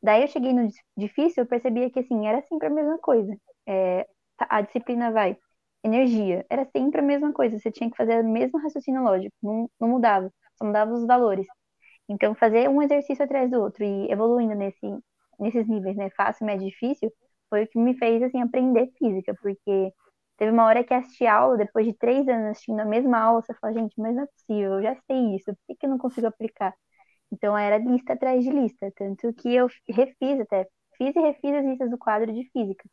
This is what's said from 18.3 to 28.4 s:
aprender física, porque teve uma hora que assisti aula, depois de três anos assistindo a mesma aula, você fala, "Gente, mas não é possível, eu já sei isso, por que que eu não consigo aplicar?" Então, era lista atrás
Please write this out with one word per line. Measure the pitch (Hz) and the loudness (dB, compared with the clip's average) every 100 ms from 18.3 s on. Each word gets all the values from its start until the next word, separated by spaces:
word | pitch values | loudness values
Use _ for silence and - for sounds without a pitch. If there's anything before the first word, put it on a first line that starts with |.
| 254 | -2
aprender | 240 254 254 240 254 _ | -2 0 2 2 2 _
física, | 247 190 185 196 | -2 -2 -6 -6
porque | 202 196 - 196 190 - _ _ _ _ | -6 -6 -2 0 -2 -6 _ _ _ _
teve | 214 | 2
uma | 233 226 | 4 6
hora | 226 | 4
que | 240 | 2
assisti | 247 254 _ 240 | -2 -2 _ 4
aula, | 214 254 247 | 4 4 2
depois | 208 - 220 | 0 0 0
de | |
três | 214 233 262 262 | 0 0 2 2
anos | 233 214 | 0 -2
assistindo | 214 - 214 | -6 -6 -4
a | 214 | 0
mesma | 220 262 240 | 0 2 2
aula, | 220 233 | 4 2
você | 226 240 | 0 -8
fala, | 220 | -6
"Gente, | 226 220 - | -4 -4 -4
mas | 214 240 | -4 -4
não | |
é | 285 | -6
possível, | _ _ 214 196 | _ _ -2 -2
eu | 196 | -2
já | 220 262 _ | -2 -4 _
sei | 262 240 196 | -2 0 -2
isso, | - | -6
por | 196 _ | -12 _
que | 247 | -8
que | 277 | -4
eu | |
não | 262 | -2
consigo | 254 254 226 | -4 -4 -4
aplicar?" | 220 220 _ 196 - _ _ _ _ _ | -4 -10 _ -6 -6 _ _ _ _ _
Então, | 202 208 208 | -6 -2 0
era | 208 214 | 2 0
lista | 240 247 - | 2 0 0
atrás | 247 262 254 | -2 0 0